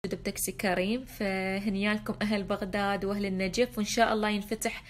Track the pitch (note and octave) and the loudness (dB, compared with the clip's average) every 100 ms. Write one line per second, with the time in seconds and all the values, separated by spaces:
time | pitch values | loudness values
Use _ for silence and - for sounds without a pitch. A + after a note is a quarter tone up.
0 | F#3+ F3+ G3+ - - - G3+ F3+ F#3+ B3 | -6 -4 -4 -4 -4 -2 0 2 2 0
1 | C4 - G3+ F#3+ F#3+ G3 G#3 F#3+ G#3 G#3+ | -4 -4 -2 0 0 0 0 0 2 0
2 | G#3+ - G#3 G#3+ F#3 G3+ G3 G3+ G3+ G3+ | -2 -2 0 0 0 -2 -2 0 0 0
3 | G3 G3+ G3+ F#3 F#3+ F#3 B3 A3+ G#3 A#3+ | 0 0 0 0 0 2 0 0 0 4
4 | A3 A3 G#3+ G#3 G#3 A3 A3+ - - | 4 4 2 0 -2 -2 -2 -4 -12